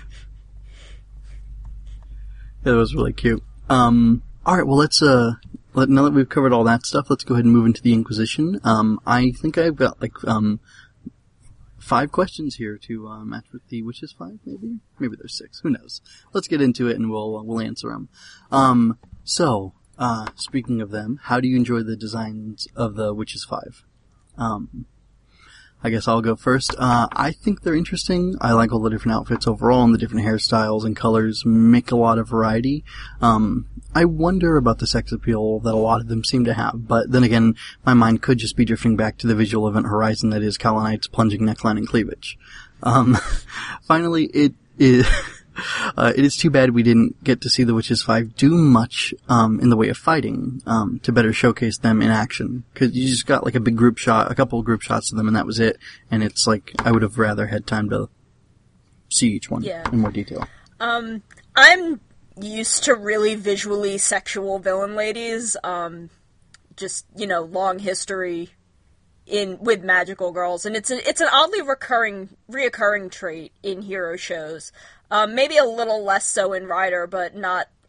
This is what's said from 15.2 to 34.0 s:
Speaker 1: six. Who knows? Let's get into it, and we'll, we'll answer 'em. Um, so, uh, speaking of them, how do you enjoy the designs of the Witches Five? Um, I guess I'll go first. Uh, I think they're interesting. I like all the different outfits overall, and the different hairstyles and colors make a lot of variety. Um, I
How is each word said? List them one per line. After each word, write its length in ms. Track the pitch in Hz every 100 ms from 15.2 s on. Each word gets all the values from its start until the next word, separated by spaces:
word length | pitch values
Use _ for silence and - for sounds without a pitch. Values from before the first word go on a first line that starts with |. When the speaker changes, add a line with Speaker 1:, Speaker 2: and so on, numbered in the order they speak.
| - -
Speaker 1:
six. 220 | - -
Who 100 | -
knows? 320 | - - - - - _
Let's 140 | 196 -
get 140 | 156
into 260 | 135 120 123
it, 80 | 113
and 140 | 113
we'll, 340 | 110 110 107 110
we'll 160 | 113
answer 320 | 113 107 117
'em. 160 | 110 - _ - - _
Um, 460 | 135 131 123 113 113 - -
so, 500 | - - 165 107 95 - _ -
uh, 300 | 123 113 107 -
speaking 460 | - 135 113 117
of 80 | 104
them, 300 | 107 107 143
how 160 | - 127
do 80 | 127
you 80 | 127
enjoy 280 | 120 120
the 120 | 110 110
designs 720 | 110 113 110 107 107 107 - -
of 200 | 113 104
the 180 | 107
Witches 320 | 104 110 - -
Five? 380 | - - - _ _ _ _ _ -
Um, 500 | 117 104 - - - _ _ _ _ _ _ - _ _
I 80 | 113
guess 160 | 113 117
I'll 140 | 113
go 120 | 113 107
first. 380 | - 131 - -
Uh, 280 | 127 120 113
I 200 | - 143
think 300 | - - 196
they're 140 | 180 160
interesting. 600 | 175 185 - 180 180 190
I 120 | -
like 180 | 113 110
all 80 | 113
the 100 | 110
different 260 | 110 117 110
outfits 280 | 104 117 -
overall, 360 | 107 113 127
and 100 | 117
the 60 | 110
different 260 | 113 110 107
hairstyles 600 | 107 - 110 107 107 110
and 100 | 104
colors 480 | 117 110 110 107 120
make 460 | 113 113 120 -
a 40 | 120
lot 220 | 117 113
of 100 | 113
variety. 540 | 113 110 113 127 151 - - - -
Um, 460 | 120 110 107 123 - - -
I 120 | 160